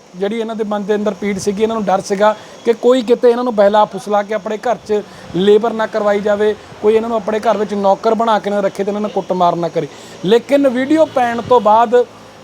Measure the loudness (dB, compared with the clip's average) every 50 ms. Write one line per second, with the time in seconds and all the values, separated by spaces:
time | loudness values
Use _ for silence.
0 | -14 -20 -10 -6 -6 -4 -4 -4 -6 -6 -6 -6 -6 -6 -6 -4 -4 -2 -2 -2
1 | -2 -4 -4 -4 -4 -6 -4 -4 -4 -4 -2 -2 -2 -2 -2 -2 -2 0 -2 -2
2 | -2 -2 -2 0 2 0 0 -2 -8 -20 -18 -4 -2 -2 -2 2 2 2 2 2
3 | 2 0 0 2 4 2 2 2 0 -2 2 2 4 4 4 2 2 0 -2 -6
4 | -6 -4 -2 -2 -2 -4 -6 -6 -6 -6 -8 -4 -4 -4 -4 -4 -4 -4 -4 -4
5 | -4 -8 -14 -20 -14 -8 -4 0 4 4 4 4 4 0 -2 -2 -4 -4 -2 -2
6 | 0 0 0 0 0 -2 0 0 0 0 -2 -4 -8 -20 -10 -2 2 2 2 2
7 | 2 -2 -4 -4 -2 -4 -4 -2 0 0 0 0 -2 -4 -2 0 2 2 2 2
8 | 2 0 0 2 2 2 0 0 0 -2 -2 -2 -2 -2 -4 -4 -4 -4 -4 -4
9 | -6 -6 -6 -6 -4 -4 0 0 2 0 0 0 -4 -4 -4 -4 -6 -6 -8 -16
10 | -20 -20 -14 -6 0 2 2 2 2 2 0 2 2 2 0 -2 -2 0 2 2
11 | 2 0 0 -2 -2 -2 -2 -4 0 2 2 2 4 4 4 4 4 4 2 2
12 | 0 0 -6 -20 -20 -20 -20 -12